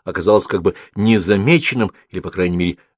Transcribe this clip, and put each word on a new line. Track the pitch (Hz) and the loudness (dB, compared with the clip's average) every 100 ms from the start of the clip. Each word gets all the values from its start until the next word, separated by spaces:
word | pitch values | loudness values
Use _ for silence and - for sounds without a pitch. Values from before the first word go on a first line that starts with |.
оказался | - 87 87 107 - | -10 -4 2 2 2
как | 101 | -2
бы | 87 - - | -2 -4 -10
незамеченным | 101 107 110 87 101 113 170 - 127 104 - _ | -2 2 2 2 0 2 2 0 -4 -4 -6 _
или, | 95 | -12
по | - | -10
крайней | 95 90 87 | -4 -2 0
мере, | 90 - _ | -2 -4 _